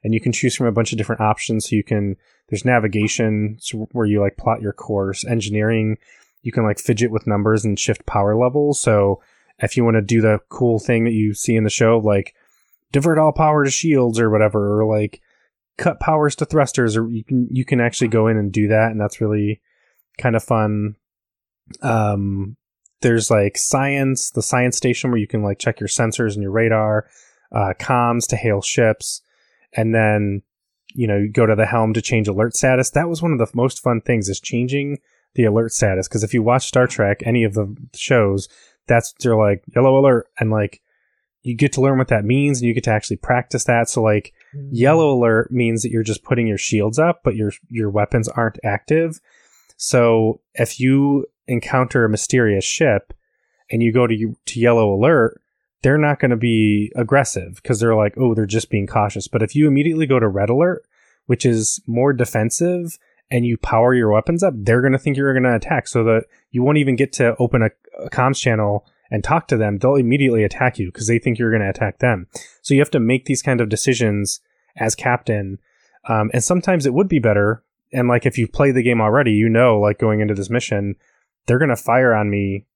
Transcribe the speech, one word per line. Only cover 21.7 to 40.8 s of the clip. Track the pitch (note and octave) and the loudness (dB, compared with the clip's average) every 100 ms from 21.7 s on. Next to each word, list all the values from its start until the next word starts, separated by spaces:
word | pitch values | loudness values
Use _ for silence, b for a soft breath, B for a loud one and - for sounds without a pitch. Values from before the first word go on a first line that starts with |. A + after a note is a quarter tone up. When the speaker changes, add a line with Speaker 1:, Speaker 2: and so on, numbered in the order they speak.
| - | -8
Speaker 1:
Um, | - A2+ G#2 G2+ G2+ G2 G2 A#2 _ _ _ _ | -2 0 0 -2 -4 -4 -8 -12 _ _ _ _
there's, | B2+ A#2 G#2+ | 0 0 2
like, | A2 G2+ - | 2 2 -2
science, | - C#3 C#3 C#3 C3+ C3 - | -2 -2 -2 0 -2 -2 -4
the | - | -6
science | - B2+ B2 - | -2 0 0 0
station | B2+ B2 B2+ | -2 -2 -2
where | A#2+ | -2
you | G#2 | -2
can, | A2 | -4
like, | G#2 G2 | -4 -2
check | - - | -4 -4
your | G#2 | -6
sensors | - A2+ G#2+ A2+ | -2 -2 0 -4
and | G#2 | -2
your | G2 | -2
radar, | G#2+ A2+ A2 G#2+ G#2+ b b b b b | 0 2 2 2 -2 b b b b b
uh, | A2+ G2 F#2 | -4 -2 -4
comms | - B2 A#2+ A#2+ - | -2 0 0 0 -2
to | G#2+ | -2
hail | A2+ G2+ | 0 -2
ships, | - - A2+ A2 - - _ _ _ _ _ | -2 0 0 0 -8 -12 _ _ _ _ _
and | - A2+ | -4 0
then, | A2+ G#2+ G#2+ G#2 G2+ _ _ _ _ _ | 2 2 2 0 -4 _ _ _ _ _
you | - A#2 | -4 -2
know, | G2+ | 0
you | G#2 | 0
go | A2 A2+ | 2 2
to | |
the | G#2+ | 2
helm | A2+ A#2+ A2 | 0 0 0
to | A2 | -2
change | - A#2 G#2 | -2 -2 0
alert | G2 A#2 - | -2 -2 0
status. | C3+ B2+ C3 | 0 0 0
That | D3 E3+ | -2 -2
was | D#3+ | -4
one | E3+ | -2
of | C#3 | 0
the | A2 | -2
most | A#2+ B2+ - | 0 -2 -2
fun | B2+ A#2 | -2 -2
things, | - A#2 G2 | -2 -2 -2
is | F#2+ | -8
changing | - A#2+ B2+ C#3 C#3+ C#3+ _ _ _ - | -6 -4 -2 -4 -4 -8 _ _ _ 0
the | |
alert | A2+ G#2+ A2+ | 2 2 -2
status, | - G#2 F#2 F2+ | 0 0 0 -4
'cause | G#2+ | -4
if | G#2+ | -2
you | A#2+ | 0
watch | A2 B2+ - | 2 0 0
Star | C3 B2+ | 0 0
Trek, | - G2+ G2+ | 0 0 0
any | A#2 A#2+ | -2 0
of | A2 | 0
the | G#2+ G2+ - - | -2 -6 -8 -18
shows, | - - B2+ G2+ G2 - b b b - | -12 0 2 2 0 -6 b b b 0
that's, | A#2 - _ | 0 0 _
they're | B2 A2 | 0 2
like, | G#2 G2+ - | 2 0 -2
"Yellow | A#2+ C3 C3+ | 2 4 6
alert," | C#3 A#2+ - - | 4 2 -2 -4
and, | A2 | -2
like, | A2 G#2 - | 0 -4 -8